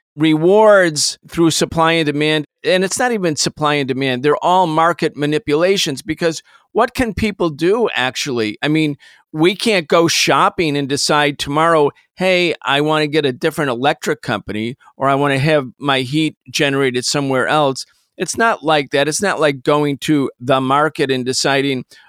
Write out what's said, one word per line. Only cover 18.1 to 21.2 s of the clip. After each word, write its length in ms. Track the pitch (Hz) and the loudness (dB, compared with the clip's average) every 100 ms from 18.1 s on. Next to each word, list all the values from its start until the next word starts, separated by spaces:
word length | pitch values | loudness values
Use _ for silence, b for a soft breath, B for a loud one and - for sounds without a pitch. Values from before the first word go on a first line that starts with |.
| - | -10
It's 200 | 190 - | -6 0
not 260 | 226 202 | 0 0
like 280 | 151 151 139 | 0 0 0
that. 160 | 143 147 | 0 0
It's 140 | 151 | 0
not 180 | 196 127 | -2 0
like 240 | 151 139 | 0 0
going 340 | 156 147 147 139 | 0 2 0 -2
to 300 | - 151 127 - | 0 0 0 -4
the 200 | 123 131 | 0 0
market 500 | 131 139 151 - 135 | 2 2 0 0 -2
and 160 | 131 | -2